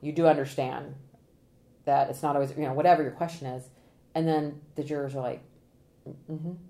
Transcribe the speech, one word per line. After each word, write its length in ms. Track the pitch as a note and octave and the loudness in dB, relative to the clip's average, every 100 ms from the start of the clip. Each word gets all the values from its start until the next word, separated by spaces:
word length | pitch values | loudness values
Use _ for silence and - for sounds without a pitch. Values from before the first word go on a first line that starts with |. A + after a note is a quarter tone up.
you 100 | D3 | -4
do 160 | D3+ E3 | 4 6
understand 680 | D3 C3+ - C3 C3+ C#3 - - - _ _ _ _ _ _ | 6 2 -4 -4 -6 -10 -16 -18 -20 _ _ _ _ _ _
that 240 | - C#3 C#3 | 0 2 2
it's 120 | C3+ | 0
not 140 | D#3 | 0
always, 160 | C#3+ C#3 | 0 0
you 120 | C3+ | -2
know, 100 | D3 | -2
whatever 280 | C3 F3 E3 | 2 6 6
your 80 | C#3+ | 4
question 360 | - E3+ - C3+ | -2 -6 -6 -8
is. 220 | B2+ - - _ _ _ | -10 -12 -20 _ _ _
And 140 | E3 D#3+ | -2 2
then 340 | D#3 D3 C#3+ - | 2 0 -8 -14
the 80 | - | -10
jurors 320 | C#3+ D3 C#3 | -6 -4 -4
are 60 | C3+ | -4
like, 200 | B2+ B2+ - _ _ _ _ _ - - - | -6 -6 -12 _ _ _ _ _ -18 -18 -12
Mm-hmm. 240 | D#3 E3 F3 | -8 -8 -10